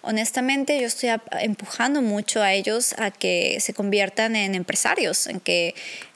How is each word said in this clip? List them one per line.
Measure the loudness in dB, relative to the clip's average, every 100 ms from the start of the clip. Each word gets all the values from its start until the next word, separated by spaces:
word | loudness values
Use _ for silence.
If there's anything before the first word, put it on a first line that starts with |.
honestamente, | -2 -2 0 0 0 0 2 0
yo | 0
estoy | -2 0
ap-, | 0 -2 -4
empujando | -2 -4 -6 -2 0 2
mucho | 2 0 0 2
a | 4
ellos | 4 2 0 0 0
a | -4
que | -2 0 2 0 0
se | -4
conviertan | -2 0 2 2 0 0 0
en | 0
empresarios, | -2 -2 0 2 2 0 0 -2
en | -4
que | 0 0 0 -4 -14 -14 -16